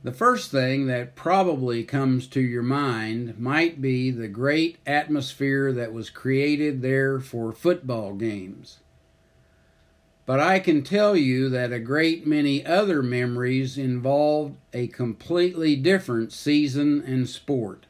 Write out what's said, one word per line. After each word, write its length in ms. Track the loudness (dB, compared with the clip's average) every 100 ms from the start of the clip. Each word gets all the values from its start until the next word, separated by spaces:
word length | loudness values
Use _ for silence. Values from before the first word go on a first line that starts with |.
the 80 | -8
first 400 | 2 2 2 0
thing 340 | 0 0 0 0
that 300 | -2 -6 -6
probably 640 | 2 4 4 0 -2 -2
comes 460 | -2 0 2 2 0
to 120 | -2
your 220 | 0 0
mind 760 | 0 0 0 -2 -4 -4 -6 -6
might 460 | -2 2 0 0
be 300 | -2 0 0
the 160 | -2 -6
great 500 | -2 0 2 0 -4 -2
atmosphere 880 | -2 0 -4 -4 -4 0 0 0
that 200 | -2 -4
was 160 | -8 -12
created 720 | -6 0 2 2 2 0 -2
there 360 | 0 2 2 -2
for 340 | -6 -6 -6
football 640 | 0 0 0 -2 -6 -6
games. 640 | -4 -4 -4 -10 -16 -20 -20 _ _ _ _ _ _ _ _ _ _ _ _ _ _
But 140 | -2 2
I 220 | 4 4
can 240 | 4 2
tell 320 | 2 2 4 4
you 320 | 2 2 0
that 240 | 0 -2
a 80 | -4
great 440 | -2 0 2 0
many 400 | 0 2 2 0
other 380 | 2 2 2 0
memories 720 | 0 0 -2 -2 0 0 -2 -4
involved 800 | -2 -2 0 2 2 2 -2 -12 _
a 140 | -6 -6
completely 880 | -4 -6 -6 -2 0 0 2 0
different 580 | 2 4 2 2 -2 -2
season 680 | -4 0 2 2 0 2 0
and 240 | 0 -2 -2
sport. 580 | -6 -4 -4 -4 -10